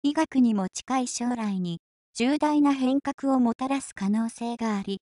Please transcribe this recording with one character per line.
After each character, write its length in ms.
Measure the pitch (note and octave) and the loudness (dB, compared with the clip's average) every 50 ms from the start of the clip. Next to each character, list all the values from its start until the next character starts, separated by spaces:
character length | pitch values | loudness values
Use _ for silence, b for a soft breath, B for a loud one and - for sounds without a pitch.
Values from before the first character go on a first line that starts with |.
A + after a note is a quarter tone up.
| - | 0
医 100 | C#4+ D4 | 0 2
学 280 | D#4 D#4+ - - C4+ | 0 -2 0 4 4
に 120 | B3 A#3 A3 | 4 4 4
も 140 | G3+ F#3 F#3 _ | 2 -2 -2 _
近 260 | - - - B3+ C4 | -12 -6 -4 -2 -2
い 80 | B3+ | -2
将 260 | A#3+ - - A#3+ A#3+ B3 | -4 -6 -4 -4 -2 -2
来 280 | A#3 A3 G#3 G3 F#3 | -2 -4 -4 -2 -2
に、 180 | F3+ F3 E3 E3 _ _ _ _ _ _ _ | -4 -4 -6 -8 _ _ _ _ _ _ _
重 240 | - A3+ B3+ D4 | 0 0 2 2
大 240 | D4+ D4+ D4+ D4+ D4 | 2 2 2 4 4
な 120 | D4 C#4+ C#4 | 4 4 4
変 260 | C4+ C4 B3+ C4+ C#4+ | 2 2 2 0 0
革 340 | _ C#4+ C4+ - - C4+ C4+ | _ -4 -6 -4 0 0 2
を 60 | C4 | 4
も 140 | B3 A3+ A#3 | 2 2 0
た 160 | - C4 C4+ | -2 -2 -2
ら 100 | C#4 C4+ | -2 -4
す 160 | - - - | -4 -8 -10
可 140 | - G3 G3 | -4 -2 0
能 180 | G#3 A3 A3+ | 0 0 0
性 300 | A#3 - - A#3 A#3 A#3+ | -2 -6 -6 -8 -8 -6
が 200 | A#3+ A3+ A3+ G#3 | -4 -2 -2 -2
あ 40 | G3 | -2
り 180 | F#3+ - G3 F#3+ _ | -4 -6 -8 -8 _